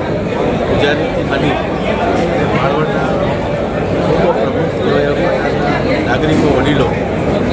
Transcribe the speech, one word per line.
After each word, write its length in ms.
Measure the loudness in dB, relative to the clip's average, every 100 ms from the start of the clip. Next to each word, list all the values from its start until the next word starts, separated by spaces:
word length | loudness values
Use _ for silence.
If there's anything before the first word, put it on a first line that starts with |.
| -2 -2 -2 -2 0 0
પૂજારીથી 640 | 0 2 2 0 0 -2 -2
માંડી 320 | 0 0 0 -2 -2 -2 -2 0 0 0
અને 180 | 0 0
ભાણવડના 640 | 0 0 0 0 0 0 0 0 -2 -2 -2 -2 -2 -2 0
પૂર્વ 340 | 0 2 2 2
પ્રમુખ 400 | 0 0 -2 -2
જોયા 380 | 0 2 2 0 0 0 0 0 0 0 0 0
નાગરિકો, 440 | 0 0 2 2 4
વડીલો 380 | 2 2 2 2 0 -2 -2 0 0 0